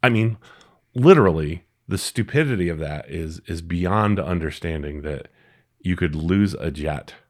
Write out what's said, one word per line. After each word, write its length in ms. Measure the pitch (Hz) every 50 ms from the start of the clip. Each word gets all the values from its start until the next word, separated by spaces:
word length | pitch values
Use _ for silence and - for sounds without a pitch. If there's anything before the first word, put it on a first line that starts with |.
| -
I 60 | 127
mean, 300 | 117 110 110 113 110 - - - - - - _ _ _ _ _ _
literally, 680 | 123 123 160 190 160 110 95 82 80 78 76 82 87 _ _ _ _ _ -
the 100 | 98 95
stupidity 680 | - - - - 110 101 - 143 156 143 127 98 90 85
of 100 | 82 78
that 320 | 78 73 76 76 - -
is, 300 | 71 82 82 80 80 - -
is 140 | - 87 82
beyond 580 | 82 85 85 85 90 87 95 107 107 104 104 95
understanding, 840 | 78 76 90 87 80 78 73 - - 85 82 76 73 73 73 76 73
that 260 | 76 73 67 - - _ _ _ _ _ _ _ _ _ _
you 160 | _ 90 90
could 180 | 82 92 80 73
lose 400 | 78 78 85 90 98 101 95 82
a 160 | - - 82
jet 440 | 71 73 73 78 73 71 - - - - _